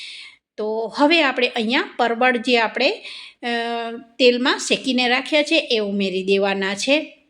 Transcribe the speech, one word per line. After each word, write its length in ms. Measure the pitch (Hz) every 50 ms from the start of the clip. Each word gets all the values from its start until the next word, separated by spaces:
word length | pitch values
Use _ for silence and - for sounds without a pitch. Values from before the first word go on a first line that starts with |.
| - - - - - - - _ _ _ _ -
તો 360 | 214 214 220 220 226 208 - -
હવે 240 | 285 294 339 330
આપણે 260 | 302 269 254 262 240 -
અહીંયા 360 | - 247 220 220 240 302 392 - - -
પરવળ 400 | 254 233 233 226 247 254 247 240
જે 200 | 233 262 247 233
આપણે, 460 | 226 214 - 233 247 311 440 - - - - - - - - - -
અ, 40 | 240 233 233 233 233 233 233 233 233 233 233 - - _ -
તેલમાં 400 | 269 247 240 247 254 285 359 370
શેકીને 480 | - - 226 - - 262 254 247 254 240
રાખ્યા 360 | 247 262 269 - 302 294 294
છે 240 | 294 320 320 330 -
એ 60 | 247 220
ઉમેરી 460 | 208 202 196 202 196 190 180 190 190
દેવાના 520 | 190 196 196 196 196 196 196 190 190 202
છે. 440 | 202 - 254 277 311 302 - - _ _